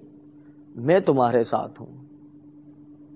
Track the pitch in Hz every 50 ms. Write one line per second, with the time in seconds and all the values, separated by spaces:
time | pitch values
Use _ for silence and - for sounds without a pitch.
0 | - - - - - - - - - - - - - - - 117 120 147 180 196
1 | 190 - 143 131 123 117 123 120 110 - 113 110 - - - - 113 - - -
2 | - - - - - - - - - - - - - - - - - - - -
3 | - - -